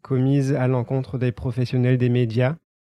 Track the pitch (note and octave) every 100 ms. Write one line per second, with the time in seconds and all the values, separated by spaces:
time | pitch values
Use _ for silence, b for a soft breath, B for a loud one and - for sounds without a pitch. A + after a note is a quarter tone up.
0 | - C3 C3 C#3+ C3+ C#3 B2+ B2+ A#2 C3+
1 | C3 C3 B2+ - C3+ A#2 B2 B2+ B2 C3
2 | B2 B2 A#2+ A2 B2+ E3 _ _